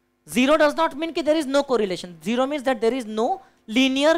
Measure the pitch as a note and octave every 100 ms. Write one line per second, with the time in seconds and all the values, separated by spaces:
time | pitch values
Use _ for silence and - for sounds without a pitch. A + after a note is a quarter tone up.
0 | _ _ - F3+ C4+ D#4 D4+ D4 D#4+ C#4
1 | E4 E4+ D4 D#4+ C4+ C#4 C#4 A#3 G3+ F3
2 | F3+ E3 F#3+ A#3+ C4+ D4 B3+ A#3 A3+ C4
3 | G#3+ G#3+ B3+ F#4+ - _ - A3 C4 C4+
4 | D4